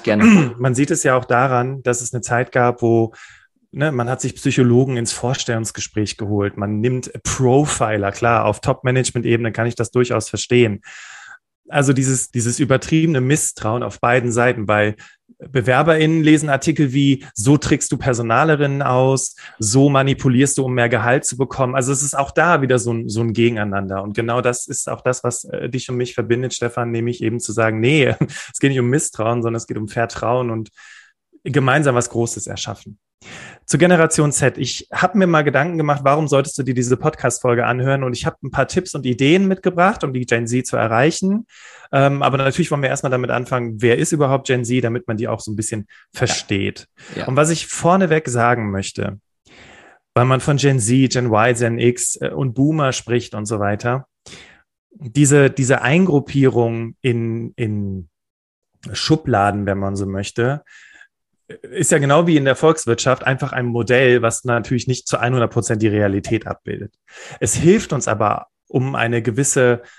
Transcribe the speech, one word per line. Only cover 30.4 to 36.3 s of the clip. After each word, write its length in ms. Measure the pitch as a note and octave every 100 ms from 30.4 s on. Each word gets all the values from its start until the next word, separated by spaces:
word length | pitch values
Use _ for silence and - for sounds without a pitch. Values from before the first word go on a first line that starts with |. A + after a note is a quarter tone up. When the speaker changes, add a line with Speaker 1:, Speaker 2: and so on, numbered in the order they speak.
| B2
Speaker 2:
und 200 | A2+ A2 _ - - - _ _ _
gemeinsam 520 | F3 C#3+ C3+ C#3 C#3+
was 160 | B2 A#2+
Großes 360 | A2+ A#2 - -
erschaffen.“ 520 | G2+ - - - G#2 _ _ - - - - -
Zu 120 | D3
Generation 540 | F3 F3+ D#3+ - D3
Z. 260 | - C3 -
Ich 300 | C3+ - -
hab 240 | - F#3
mir 140 | G#3+ F#3
mal 140 | D#3+
Gedanken 360 | D3 C3+ D#3+ E3
gemacht, 220 | D3+ C#3+
warum 240 | C#3 D3
solltest 320 | D3+